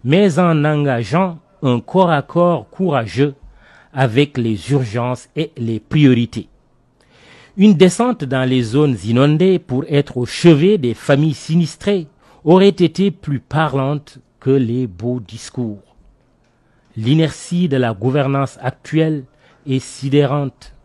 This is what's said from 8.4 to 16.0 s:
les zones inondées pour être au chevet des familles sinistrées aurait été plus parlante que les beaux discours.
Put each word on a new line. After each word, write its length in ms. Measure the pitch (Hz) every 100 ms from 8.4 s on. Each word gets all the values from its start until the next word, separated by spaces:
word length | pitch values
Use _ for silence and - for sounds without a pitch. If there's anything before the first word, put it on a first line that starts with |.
| 131
les 140 | 127
zones 340 | 113 131 151 113
inondées 540 | 98 117 143 151 190 180
pour 260 | - 127 -
être 280 | 143 143 127
au 100 | 120
chevet 500 | - 170 147 175 208
des 160 | 120
familles 400 | 110 - 143 156
sinistrées 720 | 139 - 160 165 - 202 202 156 _ _ _
aurait 240 | 147 180 196
été 400 | - 170 165 196
plus 300 | 160 - 139
parlante 800 | _ 151 156 135 135 147 - 131 _ _
que 120 | 131
les 340 | 135 117 120 127
beaux 340 | 87 117 123
discours. 600 | 98 107 - - 117 101 _ _